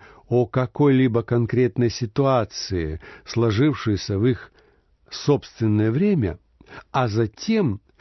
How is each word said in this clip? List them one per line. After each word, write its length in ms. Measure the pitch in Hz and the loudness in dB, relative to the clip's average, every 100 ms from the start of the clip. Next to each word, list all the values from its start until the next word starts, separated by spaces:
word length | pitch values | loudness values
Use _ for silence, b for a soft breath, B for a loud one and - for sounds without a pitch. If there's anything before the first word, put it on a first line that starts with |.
| B B - | B B -2
о 160 | 123 120 | 0 0
какой-либо 760 | 131 123 - 143 131 131 113 | -2 -2 2 4 4 2 0
конкретной 680 | 113 120 117 120 123 120 120 | 0 0 0 2 0 2 -2
ситуации, 1120 | - 113 - 135 131 107 - - 92 78 80 B B - | -2 -6 -2 2 2 -2 -8 -6 -4 -4 -8 B B -6
сложившейся 920 | 113 117 104 151 135 113 98 - 98 | -2 0 2 0 0 -2 -4 -2 -2
в 80 | 120 | 0
их 280 | 113 - b b b b _ _ | -2 -8 b b b b _ _
собственное 800 | - - 143 - - 110 107 110 | -6 0 0 -2 -4 0 2 2
время, 480 | 123 202 185 101 82 _ _ B B - | 2 0 0 -2 -6 _ _ B B -6
а 180 | 139 120 | -2 0
затем 720 | 107 110 - - 220 160 101 _ B | 0 -2 -4 -2 0 0 -2 _ B